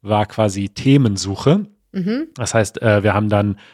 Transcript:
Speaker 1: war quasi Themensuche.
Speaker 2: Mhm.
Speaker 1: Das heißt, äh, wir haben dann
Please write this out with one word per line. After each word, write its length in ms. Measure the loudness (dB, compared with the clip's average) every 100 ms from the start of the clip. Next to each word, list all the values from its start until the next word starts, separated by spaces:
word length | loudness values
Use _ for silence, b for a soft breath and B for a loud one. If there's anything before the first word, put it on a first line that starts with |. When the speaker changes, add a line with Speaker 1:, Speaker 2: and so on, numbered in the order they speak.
Speaker 1:
war 240 | -2 -2
quasi 460 | 0 0 0 0 -6
Themensuche. 960 | -2 2 4 4 0 -6 -2 0 0 -2 _ _
Speaker 2:
Mhm. 360 | -8 -4 -4 -8
Speaker 1:
Das 200 | -8 -2
heißt, 260 | -2 -2 -2
äh, 220 | 0 2
wir 100 | 2
haben 160 | 0 0
dann 300 | 0 0 -4 b